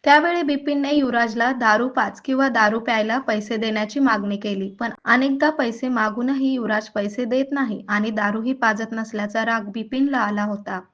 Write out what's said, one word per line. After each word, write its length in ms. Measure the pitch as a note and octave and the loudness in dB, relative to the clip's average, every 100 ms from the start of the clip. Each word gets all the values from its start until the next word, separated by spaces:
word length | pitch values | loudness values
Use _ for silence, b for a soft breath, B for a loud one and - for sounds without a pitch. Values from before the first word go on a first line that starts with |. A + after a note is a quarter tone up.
त्यावेळी 380 | - D4 E4+ F4 | 8 6 6 0
बिपिनने 460 | D4 C#4+ C#4+ C#4+ C#4 | 0 0 0 0 2
युवराजला 580 | D4 C4 A#3+ A#3 A3 A#3+ | 2 2 2 0 2 0
दारू 340 | B3+ A3+ G#3+ B3+ | 2 4 4 2
पाज 300 | B3+ G3+ - | 0 -2 -4
किंवा 280 | - C4 C4+ | -4 2 2
दारू 280 | A#3 G#3+ A3+ | 4 2 2
प्यायला 380 | A3+ A3 G#3+ B3 | 0 0 0 -2
पैसे 340 | C4 G#3+ G#3 A3+ | -2 -4 -2 -4
देण्याची 420 | A3 G#3+ G#3+ C#4+ | -2 -2 -2 2
मागणी 360 | C4+ G#3+ G3+ G3+ | 2 2 -2 -4
केली, 300 | G#3 G3 F#3+ | -4 -4 -6
पण 200 | - A#3 - - | -6 -8 -6 2
अनेकदा 440 | A#3+ C#4 C4+ D4 | 2 2 2 2
पैसे 360 | D4+ A#3+ A3+ B3+ | 2 -2 -2 -4
मागूनही 640 | A#3+ G#3+ G#3+ B3 C#4 C4+ | 0 0 0 -2 0 0
युवराज 360 | C4 G#3+ G#3+ G#3+ | 0 0 -2 -2
पैसे 340 | G#3+ G3+ G#3 A#3+ | -4 -4 -4 0
देत 260 | B3+ C4+ | 0 0
नाही 280 | C#4+ B3 G3 - | -2 -2 -4 -2
आणि 200 | G#3 A3 | -2 0
दारूही 400 | G#3+ G3+ G#3+ A#3 C4 | 0 -2 -2 -2 0
पाजत 340 | A3+ G#3 A3+ | 0 0 -4
नसल्याचा 520 | A3+ A3 G#3+ G#3 A3+ A3+ | -6 -6 -6 -4 -2 -2
राग 240 | A3+ G3+ | -2 -4
बिपिनला 460 | A3 A3 C4 C#4 C4 | -8 -6 0 2 2
आला 240 | G#3 G#3 G#3 | 0 0 -2
होता. 340 | G3+ G3+ F#3+ F#3 | -4 -6 -10 -10